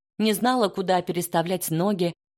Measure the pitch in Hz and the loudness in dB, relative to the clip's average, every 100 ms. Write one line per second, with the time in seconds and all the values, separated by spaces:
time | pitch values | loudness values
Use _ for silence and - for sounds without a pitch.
0 | _ - 214 202 240 254 196 196 185 180 | _ -2 0 2 2 2 0 0 0 0
1 | 180 170 170 165 165 185 - 160 196 190 | 0 -4 -2 -2 0 -4 -2 0 0 0
2 | 170 - _ | -2 -4 _